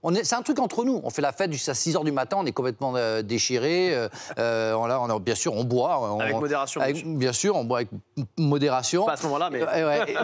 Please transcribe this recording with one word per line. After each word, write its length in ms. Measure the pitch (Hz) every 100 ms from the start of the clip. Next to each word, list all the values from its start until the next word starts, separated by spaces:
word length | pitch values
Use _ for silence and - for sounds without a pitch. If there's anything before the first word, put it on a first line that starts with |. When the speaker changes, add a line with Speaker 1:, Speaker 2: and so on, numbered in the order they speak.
Speaker 1:
on 120 | 160
est, 100 | 185
c'est 100 | 220
un 80 | 240
truc 160 | 247 285
entre 260 | 254 -
nous. 160 | 247 240
On 60 | 120
fait 140 | -
la 100 | 143
fête 180 | - 196
jusqu'à 200 | 143 -
six 240 | 135 - 165
heures 80 |
du 80 | 151
matin, 240 | 139 123 196
on 40 |
est 80 | 165
complètement, 400 | - 127 113 135 127
euh, 260 | 117 110
déchirés, 720 | 107 113 - 127 135 175 185
euh, 140 | 139 113 - - -
euh, 360 | 117 113 110
on, 120 | 110 117
là, 140 | 127
on 80 | 120
a, 100 | 110
bien 160 | 95
sûr, 200 | 110 170
on 100 | 104
boit. 340 | 127 123 135 160 113
On, 60 | 104
Speaker 2:
Avec 160 | 131 139
modération, 440 | 147 143 139 156
Speaker 1:
avec, 140 | 135 147
Speaker 2:
bien 60 |
sûr. 120 | 160 156
Speaker 1:
bien 140 | 127
sûr, 240 | 120 202 190
on 80 |
boit 140 | 117 123
avec 100 | 117 104 - -
m-, 60 | 123 -
modération. 680 | 151 143 143 131 120 175 214
Speaker 2:
Pas 60 |
à 40 | 147
ce 60 |
moment-là, 240 | 160 143 170
mais 120 | 131
Speaker 1:
Euh, 260 | 160 165 160
ouais, 240 | 147 143
et 40 | 147